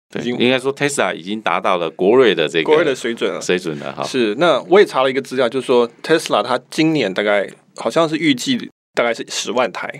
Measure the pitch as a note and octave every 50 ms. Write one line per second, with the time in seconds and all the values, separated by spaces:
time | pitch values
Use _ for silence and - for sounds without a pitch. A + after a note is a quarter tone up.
0 | _ _ - E2 - A#2+ B2 - A2+ B2 C3 B2+ B2 C3+ C3+ - C#3+ D3 C#3 C3
1 | G#2+ F#2 F2 E2+ D#2+ F#2 G#2+ A2 G#2 - E2+ F#2 F#2+ G#2+ F#2 F2 E2+ D#2+ - -
2 | F2+ G2 A#2 C3 C3 G#2+ F2+ D#2+ D#2 D2 E2 E2 E2 - D3+ D#3 E3+ D3 C3 -
3 | - A#2+ A#2 A2+ A#2+ G2+ E2+ D#2+ - - F2+ F2+ F#2+ E2+ D2+ C#2+ C#2+ C#2 C#2 C#2
4 | C#2+ - - C3 A#2 G#2+ G#2 B2+ E3+ E3+ C#3+ A#2+ - F3+ F3 G#3 F#3+ - - C#3+
5 | C3 C3+ B2+ C3+ C3 - C3 B2+ C3 A#2 A#2+ C3 B2 - B2+ A#2+ A#2+ A#2 - -
6 | - - D#3+ E3 - - C#3+ - - B2 B2+ B2+ - _ - - D#3 D#3+ D#3+ D3
7 | A#2 F#2+ F#2 A2 G#2 G#2 G2+ G2+ F#2 - - - _ _ _ - - A#2 A#2 D#3+
8 | E3+ D3+ D#3+ D3+ E3+ D#3 C#3 B2 - - B2+ A2+ - - - _ _ _ _ -
9 | A#2+ A#2 A2+ - C3 - - - - A2+ G#2 B2 B2 G2 - - - - - D3